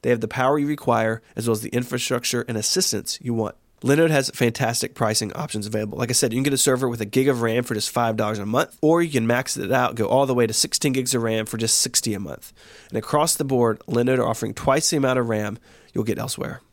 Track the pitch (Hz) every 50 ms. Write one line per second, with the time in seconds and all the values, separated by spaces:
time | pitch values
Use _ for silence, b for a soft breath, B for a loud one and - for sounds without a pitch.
0 | - 127 123 113 113 110 - 131 127 131 143 151 143 143 151 143 - - 117 113
1 | 113 113 110 113 b b b - 113 117 113 107 117 - - 120 123 123 - 123
2 | - - 131 120 123 - - 120 117 - 117 107 104 - - 185 190 - - 107
3 | - - - - - 123 120 113 110 - - _ _ _ _ _ - 123 139 151
4 | 165 160 156 139 131 - - - 123 117 113 - 131 113 120 - - - - -
5 | 127 107 110 - 113 104 - - 147 147 - 113 101 107 110 110 107 104 98 -
6 | 120 117 120 - - 120 113 127 135 147 139 131 - 147 131 127 135 127 120 113
7 | 110 104 - 131 131 139 135 120 117 113 110 120 120 - 120 107 101 - - 123
8 | 120 113 110 110 110 107 110 104 101 104 110 131 - - - _ - 151 160 170
9 | 170 165 147 131 113 113 120 123 131 - - - - 95 127 131 123 - 120 113
10 | 110 98 - 131 139 131 127 123 120 110 113 - - - - - - 151 131 131
11 | 127 123 - 123 113 113 110 113 110 - - 110 113 113 - - - 131 - -
12 | - 117 104 95 101 78 65 - - - - B B B B B B B - 110
13 | 107 - - 151 151 170 - - 151 135 135 123 120 117 107 - - - - 117
14 | 120 127 131 127 117 117 113 - - 110 107 - - - 135 151 - - - 151
15 | 135 131 127 127 120 117 113 107 104 104 101 117 b b b b b b b -
16 | 110 110 104 - 113 135 - - - - - - _ _